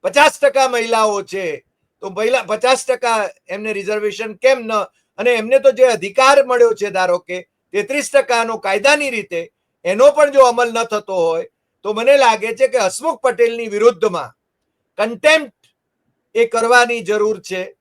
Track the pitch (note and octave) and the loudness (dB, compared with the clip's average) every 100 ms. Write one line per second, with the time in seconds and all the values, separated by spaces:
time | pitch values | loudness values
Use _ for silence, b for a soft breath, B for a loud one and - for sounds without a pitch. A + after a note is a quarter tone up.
0 | F#3 A#3 D4 - C#4+ C4+ C4 B3 A3+ A3+ | -2 2 2 2 0 2 0 -2 -2 0
1 | G#3+ G3+ - F#3+ F3+ C#3+ _ _ _ _ | 0 -2 -6 -8 -8 -10 _ _ _ _
2 | G3 F#3 A3 B3+ G#3 G#3+ B3 C4 - B3 | -12 -6 -2 -2 -2 -4 0 -2 -2 -4
3 | A#3+ A3+ F#3+ - _ G3 A3 G3+ F#3+ G#3+ | -2 -2 -4 -10 _ -10 -8 -8 -6 -4
4 | G#3 F#3 A3 G3+ B3+ C4 A3 G#3+ F#3+ _ | -6 -8 -12 -2 0 0 -2 -6 -6 _
5 | _ - A#3 A#3 A3 C4 C4+ A#3 B3+ A3 | _ -4 -2 -2 0 2 2 4 2 2
6 | F#3+ G3 C4+ C#4 C4 A#3+ A#3 A3 G3+ F#3+ | -4 2 4 4 2 2 2 2 -4 -2
7 | F#3 F3+ - F3+ E3+ _ _ G3 G3+ C#4+ | -2 -2 -4 -12 -12 _ _ -6 -4 -4
8 | - C#4 B3 A#3 A3+ A3 G3 G3+ B3+ D4 | 0 0 0 -2 -2 -6 -4 0 2 2
9 | C#4+ A#3 G3 E3+ E3+ _ _ _ F3 G3+ | 0 -6 -8 -10 -10 _ _ _ -6 4
10 | C#4 D4 D4 C#4 B3+ A#3+ A#3+ A3+ A#3 G#3+ | 4 6 2 6 4 4 -2 -2 -4 -6
11 | G#3 F#3+ E3 E3 - _ _ _ G3 G#3+ | -4 -2 -2 -2 -6 _ _ _ -8 -2
12 | C4 C#4 B3 G#3+ A3 A3+ C4 B3 F#3+ - | 4 4 4 2 -4 -2 0 0 -2 -2
13 | D4+ C#4+ B3+ A#3 A#3 A#3 A3+ G3+ A#3 F3+ | -6 -2 -4 0 0 0 -8 2 2 2
14 | G#3+ F3 B2 _ _ _ _ _ _ - | -4 -4 -10 _ _ _ _ _ _ -6
15 | G#3+ A#3 D4+ D#4 C#4 _ _ _ _ _ | -6 0 2 2 0 _ _ _ _ _
16 | _ _ _ A3+ A3+ A3+ A#3 B3 A#3+ A#3 | _ _ _ -2 -2 0 2 4 2 -2
17 | F3 G#3+ G#3+ A3 - F#3 F#3+ _ | -4 -2 -2 -4 -8 -10 -10 _